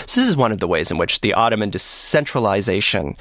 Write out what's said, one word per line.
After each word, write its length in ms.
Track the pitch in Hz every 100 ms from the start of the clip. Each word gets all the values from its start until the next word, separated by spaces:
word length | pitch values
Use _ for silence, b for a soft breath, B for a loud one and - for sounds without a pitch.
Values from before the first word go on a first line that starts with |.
| -
So 140 | -
this 80 | 254
is 80 | 156
one 160 | 120
of 80 | 104
the 80 | 87
ways 200 | 82 85
in 100 | 82
which 220 | 85 -
the 140 | 104
Ottoman 360 | 98 117 110 104
decentralization 1500 | 95 - - - 160 147 131 110 98 98 95 - 101 73 -